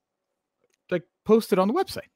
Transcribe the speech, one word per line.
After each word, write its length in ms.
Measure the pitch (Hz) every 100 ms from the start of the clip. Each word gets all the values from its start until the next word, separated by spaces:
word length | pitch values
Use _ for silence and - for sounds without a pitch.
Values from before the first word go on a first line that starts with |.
| _ _ _ _ _ _ _ _ -
like, 140 | 180 - _ -
posted 340 | 220 - 185
on 80 | 196
the 60 |
website. 340 | 311 392 - -